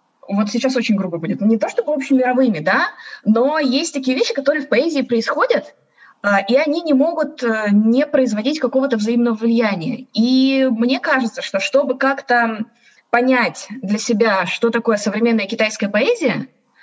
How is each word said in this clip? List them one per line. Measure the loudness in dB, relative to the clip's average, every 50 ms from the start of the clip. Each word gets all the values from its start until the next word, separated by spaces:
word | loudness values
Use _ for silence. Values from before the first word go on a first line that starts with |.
| _ _ _ _ -10 -4
вот | -2 -2 -2 -2
сейчас | -2 -2 -2 0 0 -2
очень | 0 0 0 0
грубо | 0 -2 -6 -6
будет, | -6 -6 -4 0
не | 2 2 2 2
то | 0 -2
чтобы | -2 -4 -2 -2 -2
общемировыми, | -4 0 0 2 2 2 2 2 2 2 2 0 0
да, | 0 0 0 0 0 -2 -6 -10 -18 -20 -20 -6 0
но | 2 2 4 2 2 2 0
есть | 0 0 0 0 -2 -2 -6
такие | -4 -2 -2 0 0
вещи, | 0 -2 -2
которые | -2 0 0 0 0 -2
в | 0
поэзии | 0 0 2 2 0 -2
происходят, | -2 0 -2 -2 -2 -2 -2 -2 0 0 0 -2 -2 -6 -14 _ _ _ _ _ -20 -20 _ _ -2
а, | 0 0 0
и | 2 2 2
они | 2 2 2 0 -2 0
не | 2 2
могут, | 2 2 2 0 -2 -4 -4 -6 -4 -4
э, | -2 -2 -2 0 2
не | 4 4 4 4 4 2 2 2
производить | 2 2 2 2 0 -2 -2 -2 -2 -2
какого-то | -2 0 0 0 0 0 0 0
взаимного | 0 0 0 2 2 0 0
влияния. | 0 0 0 2 2 2 0 0 -2 -4 -6 -6 -8 -10 -6 -2
И | 0 2 4 4 4 4 4 2 2 2 2
мне | 0 0 0 0 0 -2
кажется, | 0 0 0 0 0 -2 -4 -8
что | -8 -6 -4 -4
чтобы | -4 0 0 0 2 0 -2 -2
как-то | 0 -2 -2 -2 -2 0 2 2 2 0 -2 -4 -8 -10 _ _ _ _ _ _ _ _
понять | 0 2 2 4 2 2 2 0 -2 -6 -12 -14 -12 -10
для | -4 -4 -4 -2
себя, | -2 -2 -2 0 0 0 0 0 -2 -4
что | -4 -2 -2 -2
такое | 0 0 0 0 -2 0
современная | -2 -4 -2 0 0 2 2 0 -2 -4
китайская | -4 -2 -2 -4 -2 -4 -4 -2
поэзия, | 0 0 0 2 0 0 0 -2 -2 -2 -6 -10 _ _ _ _ _ _